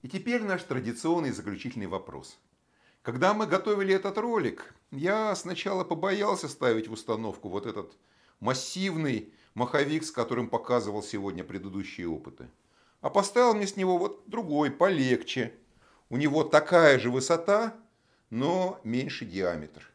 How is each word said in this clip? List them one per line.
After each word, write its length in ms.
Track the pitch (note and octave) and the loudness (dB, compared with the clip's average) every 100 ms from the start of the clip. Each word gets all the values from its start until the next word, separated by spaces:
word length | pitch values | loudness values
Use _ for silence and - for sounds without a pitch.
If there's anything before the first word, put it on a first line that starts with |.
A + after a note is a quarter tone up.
И 40 | C3 | -8
теперь 340 | F#3+ A#3 A#3+ | -8 -2 -2
наш 220 | G#3+ F3+ | 0 -4
традиционный 680 | - B2+ A2 A#2 D#3+ E3+ D3 | -2 -4 -4 -4 0 0 0
заключительный 560 | F#2 - G2 A#2+ A#2+ G2 | -4 -6 -6 -8 -8 -6
вопрос. 520 | F2+ - C#2 - - _ _ _ _ _ _ | -6 -8 -16 -16 -20 _ _ _ _ _ _
Когда 320 | - B2 F3+ | -8 2 2
мы 120 | G#3 G#3+ | 2 0
готовили 480 | F#3 F#3 G#3 G3 | 0 2 0 2
этот 240 | F#3+ D#3 G#3+ | 2 0 -4
ролик, 560 | A#3 A3+ C#3 - - - _ | -2 0 -2 -4 -16 -20 _
я 440 | C3+ E3+ G#3+ G#3+ F#3+ | -6 -2 0 0 -2
сначала 480 | E3+ F3 - F#3+ | -6 -8 -4 -4
побоялся 640 | F#3 D#3+ F#3+ G3 G3+ F#3 D3+ | -4 -2 -2 0 0 0 -4
ставить 400 | - B2+ A2+ A2 | -2 2 2 0
в 60 | |
установку 560 | A2 - A2 A2+ F#2 G#2 | -10 -6 -4 -4 -8 -6
вот 160 | F#2 G2+ | -6 -6
этот 320 | G2+ F2+ - _ _ _ _ | -10 -12 -16 _ _ _ _
массивный 960 | G#2 C3 - F3+ F#3+ D#3+ D3+ A2+ - _ _ | -4 -4 -4 -4 -4 -2 -2 -2 -6 _ _
маховик, 520 | - B2 D3+ C#3+ D#3 D#3 | -4 0 2 2 0 -4
с 60 | |
которым 380 | - A#2 A#2 A2+ | -4 -2 -2 -2
показывал 540 | A#2+ - B2 G#2 G#2 | -4 0 0 0 -6
сегодня 400 | G#2 G2+ G2 F2+ | -6 -6 -6 -6
предыдущие 640 | F2+ F#2+ G2 F#2+ F#2+ - E2+ | -8 -10 -8 -10 -10 -8 -6
опыты. 400 | D#2 - - B1+ _ _ _ _ _ | -6 -8 -18 -20 _ _ _ _ _
А 80 | - | 0
поставил 460 | - G3+ A#3+ B3 G#3+ | 2 2 4 6 4
мне 120 | G3 | 0
с 80 | G3 | 0
него 220 | F#3 F3+ | 2 2
вот 260 | G3 - - | 0 -4 -10
другой, 440 | - F#3 D3 D3 | -8 -2 0 0
полегче. 840 | - F#3 F3 C3 B2 - - A2+ - _ _ _ _ _ | 4 2 4 2 2 0 -4 -4 -8 _ _ _ _ _
У 80 | A#2+ | 0
него 260 | D3+ D3 | 2 2
такая 560 | D#3 D3+ D#3 F3 D#3+ C3 | 6 4 8 8 10 8
же 100 | A2+ | 4
высота, 680 | B2 C3 E3 E3 G3+ A3+ A3 - _ _ _ _ | 0 2 0 4 2 2 -6 -20 _ _ _ _
но 500 | A2+ C#3 F3+ F#3 F#3 | -2 0 2 0 -4
меньше 420 | A2+ B2 C#3 - G#2+ | -4 -4 -4 -8 -8
диаметр. 680 | F2 F#2 E2 D2+ D2+ - | -2 -2 -2 -8 -16 -20